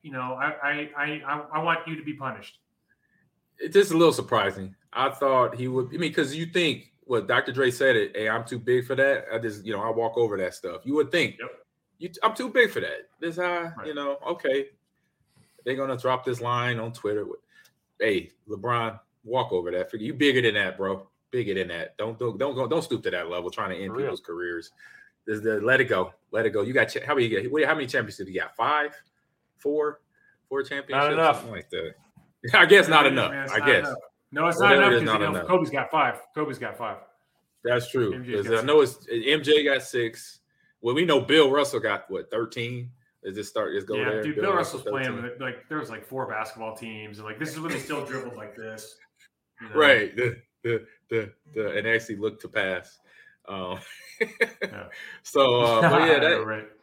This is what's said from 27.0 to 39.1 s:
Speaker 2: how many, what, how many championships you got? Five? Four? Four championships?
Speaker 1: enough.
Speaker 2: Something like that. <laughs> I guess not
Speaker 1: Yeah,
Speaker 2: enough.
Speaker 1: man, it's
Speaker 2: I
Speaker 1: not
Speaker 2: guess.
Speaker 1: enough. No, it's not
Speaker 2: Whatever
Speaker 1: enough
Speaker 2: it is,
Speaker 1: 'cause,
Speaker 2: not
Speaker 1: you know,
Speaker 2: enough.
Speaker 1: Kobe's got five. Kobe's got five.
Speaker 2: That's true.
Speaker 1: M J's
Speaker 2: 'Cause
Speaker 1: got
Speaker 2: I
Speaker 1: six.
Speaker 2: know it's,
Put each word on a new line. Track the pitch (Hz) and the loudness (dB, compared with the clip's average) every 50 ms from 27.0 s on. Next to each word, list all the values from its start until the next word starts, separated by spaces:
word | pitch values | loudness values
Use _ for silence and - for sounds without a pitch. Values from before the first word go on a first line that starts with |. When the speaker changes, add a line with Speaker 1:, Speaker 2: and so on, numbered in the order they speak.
| - | -2
Speaker 2:
how | 139 147 | 0 0
many, | 135 120 113 110 95 110 123 | 2 2 2 0 -2 -2 -2
what, | 135 156 147 | 0 0 2
how | 139 160 | 2 0
many | 156 135 | -2 -2
championships | 123 - 131 110 101 98 - 98 95 | -2 -2 -2 -2 -2 -8 -12 -12 -8
you | 92 92 | -6 -6
got? | 82 - _ | -6 -6 _
Five? | - 113 135 151 151 147 147 - - _ _ _ _ _ _ _ _ _ _ _ _ | -2 0 0 0 0 -2 -4 -8 -14 _ _ _ _ _ _ _ _ _ _ _ _
Four? | - 143 147 151 147 147 147 _ _ _ _ _ _ _ _ _ _ _ | -4 -2 0 0 -2 -2 -4 _ _ _ _ _ _ _ _ _ _ _
Four | 135 139 | -6 -6
championships? | 135 131 143 139 139 - 127 135 143 147 | -6 -6 -8 -10 -6 -2 0 2 2 2
Speaker 1:
enough. | 151 165 165 156 151 - | 4 4 4 4 4 2
Speaker 2:
Something | - 117 104 | -4 -12 -12
like | 90 - _ | -12 -12 _
that. | - 85 82 80 - _ _ _ _ - _ | -8 -8 -8 -8 -12 _ _ _ _ -20 _
<laughs> | _ _ _ - 120 - | _ _ _ -4 4 6
I | 202 175 | 6 8
guess | - 202 196 165 160 | 10 10 8 8 8
not | 160 151 143 | 6 6 6
Speaker 1:
Yeah, | 139 | 6
Speaker 2:
enough. | 135 131 104 82 | 4 4 0 0
Speaker 1:
man, | - - - | -2 -4 -6
it's | - | -2
Speaker 2:
I | 98 110 | -2 2
Speaker 1:
not | 143 | 4
Speaker 2:
guess. | 139 123 92 - - | 4 4 4 4 0
Speaker 1:
enough. | - - - - _ _ _ _ | -6 -8 -12 -20 _ _ _ _
No, | 143 147 160 170 | -4 0 0 0
it's | 170 - | 2 4
not | 202 202 196 | 6 8 8
Speaker 2:
Whatever | - | 8
Speaker 1:
enough | 202 - | 8 6
Speaker 2:
it | 120 | 6
is, | 117 | 4
Speaker 1:
'cause, | 113 | 4
Speaker 2:
not | 113 110 104 | 2 2 2
Speaker 1:
you | 104 | 2
know, | 101 98 92 | 0 0 -2
Speaker 2:
enough. | 85 - | 0 2
Speaker 1:
Kobe's | 185 180 160 - | 2 2 2 0
got | 139 135 127 - | -2 -4 -4 0
five. | - 151 143 123 117 - - _ _ | 2 2 2 2 0 -6 -12 _ _
Kobe's | 156 151 143 127 - | -6 -4 -4 -6 -8
got | 123 113 98 | -8 -10 -8
five. | - 120 107 92 - - _ _ _ _ _ _ _ _ _ _ _ | -8 -8 -8 -8 -10 -14 _ _ _ _ _ _ _ _ _ _ _
Speaker 2:
That's | _ 120 123 120 120 - | _ 0 0 0 0 -2
true. | - 131 117 101 - | -2 0 0 0 -2
Speaker 1:
M | 127 123 | -4 -8
J's | 120 113 | -4 -4
Speaker 2:
'Cause | 104 101 | -4 0
Speaker 1:
got | 110 | 2
Speaker 2:
I | 117 113 | 0 0
Speaker 1:
six. | 113 | 4
Speaker 2:
know | 139 151 156 | 6 6 6
it's, | 139 120 123 - - - | 6 6 2 -10 -10 -6